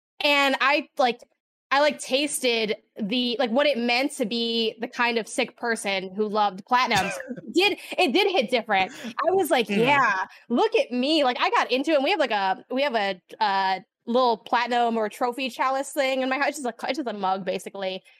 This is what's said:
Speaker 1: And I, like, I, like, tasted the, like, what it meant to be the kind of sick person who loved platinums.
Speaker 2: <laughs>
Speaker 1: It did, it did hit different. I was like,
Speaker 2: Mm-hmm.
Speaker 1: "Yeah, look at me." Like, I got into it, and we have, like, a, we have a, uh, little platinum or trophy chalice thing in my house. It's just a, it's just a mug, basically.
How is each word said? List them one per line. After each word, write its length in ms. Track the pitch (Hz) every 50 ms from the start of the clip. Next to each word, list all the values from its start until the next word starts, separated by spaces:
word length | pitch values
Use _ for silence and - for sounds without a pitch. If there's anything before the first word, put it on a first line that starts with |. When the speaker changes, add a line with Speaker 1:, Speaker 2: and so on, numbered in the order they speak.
| _ _ _ -
Speaker 1:
And 320 | 277 294 285 285 277 277 269 -
I, 280 | 247 269 294 311 - - _ -
like, 220 | 262 240 233 - - - _ _ _ _ _ _ _ _
I, 100 | 269 277
like, 180 | 294 302 - -
tasted 800 | - - 262 277 302 294 - - - 247 233 226 220 202 220 - _ _ _ -
the, 360 | 226 185 240 254 247 240 240 233
like, 120 | 277 220
what 160 | 220 269 294
it 120 | 294 262 233
meant 340 | 233 240 240 247 277 285 - -
to 80 | 254
be 500 | 190 233 233 233 233 233 233 226 214 - -
the 60 | 233
kind 300 | 240 - - 240 240 233
of 100 | 226 214
sick 300 | - - - 247 233 -
person 580 | - - 233 226 220 - 202 196 190 185 190 185
who 140 | 202 214 214
loved 340 | 196 214 208 202 190 190 -
platinums. 460 | - 247 247 247 226 226 190 185 190 - -
Speaker 2:
<laughs> 40 | - - 247 - - 220
Speaker 1:
It 60 | 214
did, 240 | 330 392 415 359 - - - - -
it 140 | 370 285
did 180 | 226 359 427 440
hit 200 | 349 285 233 -
different. 420 | 247 233 226 - 208 190 185 185 - -
I 280 | - 226 - - 277 330
was 200 | 370 392 359 269
like, 160 | 311 254 220 214
Speaker 2:
Mm-hmm. 120 | 202 208
Speaker 1:
"Yeah, 460 | 233 262 285 277 254 214 196 185 185 - - - - -
look 260 | 233 277 415 440 -
at 160 | 370 - -
me." 320 | 240 247 254 285 320 311 285
Like, 140 | 247 240 -
I 80 | 311 359
got 220 | 427 466 269 190
into 200 | 240 254 277 320
it, 20 | 320
and 100 | 277 262
we 60 | 311
have, 100 | 403 330
like, 100 | 285 220
a, 320 | 220 202 196 190 190 - - -
we 120 | 254 262
have 120 | 277 294 226
a, 240 | 220 202 196 196 180 _ - - -
uh, 400 | 220 202 196 196 190 190 190 190 - _ _ _ _ 233
little 280 | 233 254 262 240 226
platinum 600 | - - - - 233 240 233 240 240 240 233 226
or 120 | 226 214 208
trophy 420 | - - 262 247 240 285 269 254
chalice 400 | - - 269 262 269 269 269 -
thing 320 | - 302 262 262 269 262
in 60 | 262 262
my 80 | 262
house. 140 | 277 285 285
It's 120 | 294 320
just 60 | 269 240
a, 200 | 220 - 247 -
it's 100 | 262 311
just 100 | 269 233
a 40 |
mug, 320 | 208 208 190 185 190 196 180
basically. 600 | 185 185 190 - 214 - 196 196 185 185 185 - - _